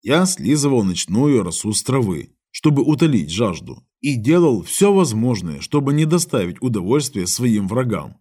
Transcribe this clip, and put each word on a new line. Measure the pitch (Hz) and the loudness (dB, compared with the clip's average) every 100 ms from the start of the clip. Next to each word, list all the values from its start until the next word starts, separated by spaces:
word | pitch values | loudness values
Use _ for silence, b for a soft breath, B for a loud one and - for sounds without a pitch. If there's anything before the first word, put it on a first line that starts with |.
Я | 101 151 185 | 0 0 0
слизывал | - 98 147 143 131 | -2 0 0 2 2
ночную | 98 87 - 101 147 131 | 0 -2 -2 0 2 2
росу | 90 - 104 | 0 -6 -4
с | 101 | -4
травы, | - 131 110 82 - _ _ | -2 -2 0 -4 -8 _ _
чтобы | - 156 143 | -2 2 2
утолить | 135 151 160 120 76 | 2 2 2 2 0
жажду, | 90 113 80 - - _ _ | -2 -2 -4 -12 -20 _ _
и | 147 127 | -4 -2
делал | 107 170 170 113 | 2 4 4 2
всё | 82 - 202 | -4 2 4
возможное, | 196 165 110 120 110 85 71 | 4 2 0 0 -2 -4 -10
чтобы | - 147 139 | -2 -2 0
не | 147 156 | 0 2
доставить | 175 - 120 90 85 | 0 0 -2 -2 -4
удовольствия | 127 110 90 139 131 101 90 | -4 -2 0 0 0 -6 -4
своим | - 123 107 95 | -2 0 0 0
врагам | 117 127 98 73 - | -2 -2 -4 -8 -18